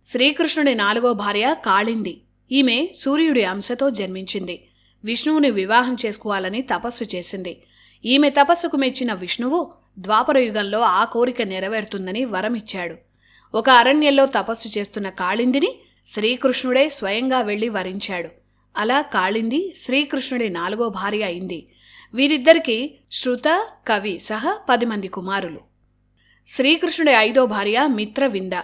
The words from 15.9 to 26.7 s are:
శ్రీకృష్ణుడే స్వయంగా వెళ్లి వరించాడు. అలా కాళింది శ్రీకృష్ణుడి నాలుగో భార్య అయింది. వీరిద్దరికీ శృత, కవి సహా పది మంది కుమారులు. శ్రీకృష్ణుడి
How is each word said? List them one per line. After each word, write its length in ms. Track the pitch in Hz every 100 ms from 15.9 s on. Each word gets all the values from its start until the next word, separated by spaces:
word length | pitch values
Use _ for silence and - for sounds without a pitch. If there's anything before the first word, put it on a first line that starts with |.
| _ -
శ్రీకృష్ణుడే 840 | - 214 247 262 247 254 254 302
స్వయంగా 520 | - 196 208 262 262
వెళ్లి 280 | 208 208 233
వరించాడు. 600 | 202 185 190 196 180 165 - _ _ _ -
అలా 240 | 214 269
కాళింది 720 | 294 208 185 226 226 277 381 -
శ్రీకృష్ణుడి 720 | - 262 294 277 254 247 220
నాలుగో 400 | 170 175 214 233
భార్య 340 | 190 196 214
అయింది. 440 | 202 175 185 165 - _ _ - -
వీరిద్దరికీ 800 | 220 285 302 269 330 320 220 285 - _
శృత, 560 | - 262 247 302 349 440 - -
కవి 320 | 214 202 175
సహా 380 | - 214 277 415 -
పది 160 | 240 233
మంది 220 | 214 190
కుమారులు. 520 | 190 185 196 180 147 _ _ _ _ _ _ _ _ -
శ్రీకృష్ణుడి 640 | - 269